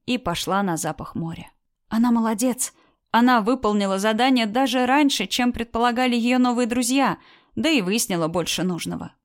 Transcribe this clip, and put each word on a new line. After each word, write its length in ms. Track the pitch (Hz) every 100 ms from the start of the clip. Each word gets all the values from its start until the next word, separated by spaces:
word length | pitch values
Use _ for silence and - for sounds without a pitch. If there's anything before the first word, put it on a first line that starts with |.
| -
и 100 | 247
пошла 460 | 175 165 - 196
на 140 | 196 160
запах 360 | 156 156 151
моря. 380 | - 165 170 - _ _ _ -
Она 200 | 220 240
молодец. 600 | 233 226 214 254 247 - _ _ _ - 220
Она 260 | 247 240
выполнила 580 | 202 262 214 208 196 190
задание 480 | 214 220 262 247 226
даже 400 | 233 269 254 247
раньше, 400 | 277 285 - 202
чем 240 | - 247
предполагали 640 | 240 233 226 240 240 254 240
её 240 | 233 254
новые 260 | 247 240 240
друзья — 540 | 240 240 269 262 - - - _ -
да 140 | 285
и 140 | 294
выяснила 440 | 180 226 - 175 160
больше 360 | 175 156 -
нужного, 500 | 185 165 175 175 175 _